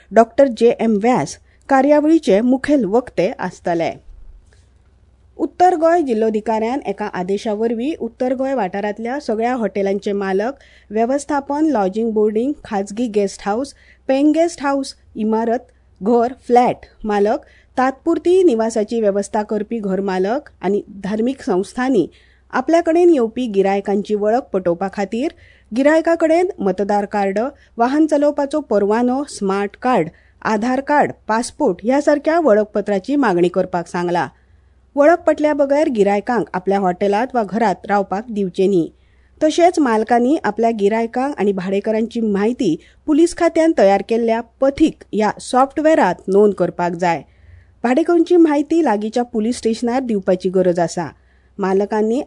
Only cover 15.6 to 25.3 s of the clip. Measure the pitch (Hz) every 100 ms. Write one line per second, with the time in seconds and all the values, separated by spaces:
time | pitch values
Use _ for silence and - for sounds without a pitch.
15.6 | 233 _ _ - 185 240 233 262 - 240
16.6 | 247 135 - - 214 208 202 277 - _
17.6 | _ - 262 269 - 339 339 370 359 226
18.6 | 226 233 214 233 214 196 202 220 214 214
19.6 | 208 233 202 190 196 185 190 254 285 _
20.6 | 180 202 - 196 196 214 233 262 - 180
21.6 | 196 - 254 247 156 - _ _ _ 226
22.6 | 254 330 339 330 359 311 226 220 254 196
23.6 | 190 202 196 202 202 208 208 233 277 196
24.6 | 180 170 196 196 202 226 294